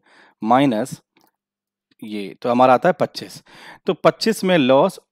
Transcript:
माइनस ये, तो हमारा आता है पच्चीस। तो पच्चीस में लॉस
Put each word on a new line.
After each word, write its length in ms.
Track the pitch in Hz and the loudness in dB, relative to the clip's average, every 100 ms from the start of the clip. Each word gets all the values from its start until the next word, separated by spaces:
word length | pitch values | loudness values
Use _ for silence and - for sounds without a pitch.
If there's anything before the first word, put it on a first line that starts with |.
| _ _ _ - | _ _ _ -8
माइनस 580 | 107 123 143 107 127 - _ _ _ _ _ _ _ _ _ - | 0 2 2 -2 -6 -12 _ _ _ _ _ _ _ _ _ -20
ये, 320 | 110 104 98 - | -12 -10 -10 -8
तो 80 | 123 | -4
हमारा 240 | 120 127 | 2 4
आता 140 | 127 180 | 4 2
है 60 | 180 | -2
पच्चीस। 420 | 117 - 101 - _ - - - - | -4 -8 -18 -20 _ -20 -20 -14 -8
तो 80 | |
पच्चीस 500 | 175 170 - 226 208 | 0 0 0 -4 -2
में 120 | 185 180 | 0 0
लॉस 420 | 127 135 180 - _ | 4 4 2 -2 _